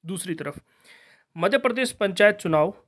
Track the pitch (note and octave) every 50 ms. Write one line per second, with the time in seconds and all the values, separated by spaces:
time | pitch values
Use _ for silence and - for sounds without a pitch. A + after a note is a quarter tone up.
0 | - E3 F#3+ F3 - F3+ E3 D#3+ D3+ C#3+ - - _ _ _ _ _ - - _
1 | _ _ _ _ _ _ _ E3 E3+ F#3+ A#3+ C4+ - B3 A#3 A#3+ B3+ A#3+ - _
2 | G#3+ G3 F3+ - G#3 G#3 G#3 G#3 - F3 D#3+ D3+ D3+ F#3 G3 - _